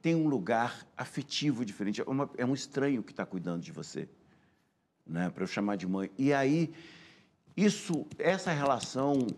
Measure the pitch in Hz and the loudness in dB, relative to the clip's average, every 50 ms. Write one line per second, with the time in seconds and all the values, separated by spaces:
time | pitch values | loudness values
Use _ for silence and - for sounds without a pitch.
0 | _ 165 165 165 156 156 139 123 90 - 117 113 117 123 - - - - _ - | _ 4 4 4 4 4 4 2 2 2 2 2 2 0 -2 -8 -16 -20 _ -10
1 | 123 - - - 131 - - - - 147 135 110 123 104 101 - 104 101 104 110 | -10 -8 -6 -8 -8 -4 -4 -2 0 0 0 0 -2 -6 -4 -4 -2 -2 -2 -2
2 | - - 131 135 143 131 - - 123 123 139 135 - - - 139 135 143 143 120 | -2 -2 0 0 0 -2 -2 -2 0 0 0 -2 -2 -4 -2 0 2 2 2 0
3 | 101 - - - 98 - - 92 82 87 87 85 80 76 76 73 78 - - 69 | -2 -6 -6 -6 -6 -4 -4 -6 -4 -2 -4 -4 -4 -8 -10 -12 -12 -8 -8 -8
4 | 71 65 - _ _ _ _ _ _ _ _ _ _ _ _ _ _ _ _ _ | -8 -10 -12 _ _ _ _ _ _ _ _ _ _ _ _ _ _ _ _ _
5 | _ - 78 85 90 90 - - 92 90 - - 101 101 104 95 85 92 95 95 | _ -8 -4 -2 -2 -2 -2 -2 -4 -2 0 0 0 0 0 -2 -2 -2 -2 -2
6 | 95 101 - - 135 139 143 139 135 131 147 165 165 156 - - - - - - | -2 -4 -4 0 2 2 4 4 4 4 4 2 2 0 -2 -10 -18 -20 -20 -20
7 | - - - - - _ _ _ _ _ - - 190 208 190 - - - 175 147 | -20 -20 -20 -20 -20 _ _ _ _ _ 0 4 4 4 4 2 -2 -2 -2 -2
8 | - - - - - 156 185 185 - 190 170 147 143 139 135 117 - - - 127 | -2 -6 -8 0 2 2 2 2 0 -2 0 2 4 2 2 2 0 -4 -2 0
9 | 135 143 143 139 127 110 - | 2 2 4 4 2 0 -2